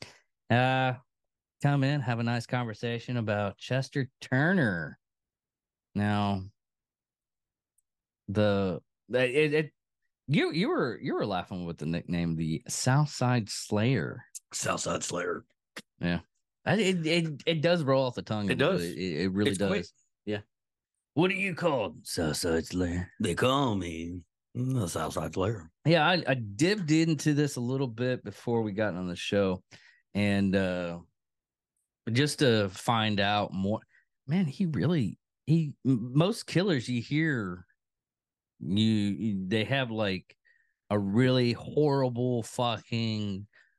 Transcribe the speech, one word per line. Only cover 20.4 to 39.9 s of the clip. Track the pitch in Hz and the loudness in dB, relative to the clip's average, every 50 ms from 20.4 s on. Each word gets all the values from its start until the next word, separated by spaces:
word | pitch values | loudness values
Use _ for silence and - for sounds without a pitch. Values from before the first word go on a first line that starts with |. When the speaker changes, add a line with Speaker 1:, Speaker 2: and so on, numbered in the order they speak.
| - _ _ _ _ _ _ _ _ _ _ _ _ _ _ | -8 _ _ _ _ _ _ _ _ _ _ _ _ _ _
Speaker 1:
"What | 143 170 190 | 2 2 2
are | 196 | 2
you | 190 196 196 175 | 0 -2 -4 -4
called?" | - 170 170 147 127 104 90 - - - | -2 0 0 0 0 0 -4 -6 -10 -12
"Southside | - - - - - - - - 85 82 82 - | -8 -4 -2 -2 -2 -2 -2 -2 0 0 0 -2
Slayer." | - - 90 90 87 87 90 90 - - - | -2 -2 -2 0 0 0 -2 -4 -6 -6 -4
Speaker 2:
They | 214 87 85 | -2 -2 0
call | - - 127 131 139 143 123 107 | 2 2 2 2 2 2 2 0
me | 98 90 87 80 80 85 85 87 90 87 - _ _ _ _ - | -2 -2 -4 -6 -8 -8 -8 -8 -10 -12 -16 _ _ _ _ -8
the | 120 127 127 131 127 101 | -6 -4 -2 -2 -2 -2
Southside | 85 - 78 78 78 - 90 80 80 78 | -2 -2 -4 -4 -4 -4 -4 -6 -4 -4
Slayer. | 92 92 101 120 - - - - _ _ | -2 -2 -2 -2 -4 -8 -14 -20 _ _
Speaker 1:
Yeah, | 147 170 165 151 | 4 4 4 4
I, | 160 185 170 - - | 4 2 2 0 0
I | 135 | -2
dipped | 127 113 101 101 101 143 175 208 214 180 147 | -2 -2 -6 -2 0 2 2 2 0 0 2
into | 156 160 165 165 160 135 - 156 151 | 4 4 4 4 2 2 2 2 2
this | 143 151 143 - | 2 2 0 -2
a | 131 | -4
little | 120 120 131 135 139 127 | -4 -4 -2 -2 -4 -4
bit | 113 110 123 127 127 - - | -4 -4 -2 -2 -2 -2 -6
before | 101 101 - - - 120 117 113 | -10 -14 -8 -4 -2 0 0 0
we | 107 98 | 0 -2
got | 101 107 104 85 | 0 -2 -2 -2
on | 90 92 90 | -4 -4 -6
the | 87 | -6
show. | 87 - - - 101 101 95 92 90 - _ - - - - _ _ _ _ - | -6 -4 0 2 2 2 2 0 -2 -6 _ -20 -20 -20 -20 _ _ _ _ -4
And, | 98 104 104 101 98 98 98 92 | 0 0 2 2 2 2 2 2
uh, | 98 95 92 90 90 87 87 85 85 85 - _ _ _ _ _ _ _ _ _ _ _ _ _ _ _ _ _ _ _ - 113 | 2 2 0 0 -2 -4 -4 -6 -8 -10 -16 _ _ _ _ _ _ _ _ _ _ _ _ _ _ _ _ _ _ _ -2 2
just | 120 147 147 143 - | 2 2 2 2 4
to | 151 127 113 110 104 98 | 4 6 6 6 4 2
find | 92 - - - 120 113 107 107 104 98 | -2 -2 0 2 2 2 2 2 2 2
out | 101 101 104 104 101 - - | 2 4 2 2 0 0 -2
more, | 95 95 98 110 110 - _ _ _ _ _ _ _ _ | -2 -2 0 -2 -2 -6 _ _ _ _ _ _ _ _
man, | - 147 190 196 | -2 0 0 0
he | 147 131 - 196 | 0 0 -2 -2
really, | 170 151 107 85 147 180 160 113 92 - - _ _ _ _ _ | 0 0 0 0 2 2 2 0 -2 -4 -8 _ _ _ _ _
he, | - 151 165 160 147 117 - - | 2 2 2 2 0 -4 -2 0
m-, | 127 135 117 107 123 123 | 2 2 2 0 0 2
most | 147 165 190 233 - - | 2 4 4 2 -2 -6
killers | - - 160 185 214 170 131 110 - | -2 0 2 2 4 2 0 0 -2
you | 123 120 | -2 -4
hear, | 110 - 139 151 160 160 143 120 104 92 87 90 90 - _ _ _ _ _ _ _ _ _ _ _ _ _ _ _ _ _ _ | -2 -2 0 0 2 2 0 0 -2 -4 -6 -8 -12 -18 _ _ _ _ _ _ _ _ _ _ _ _ _ _ _ _ _ _
you, | - 71 92 104 110 | -4 -2 2 2 4
you, | 110 110 107 101 101 98 - 110 113 101 95 95 90 | 4 4 2 2 0 -2 -2 -2 -2 -2 -4 -2 -2
they | 107 110 107 | 0 0 0
have, | 104 131 139 131 117 | 0 0 -2 -2 -2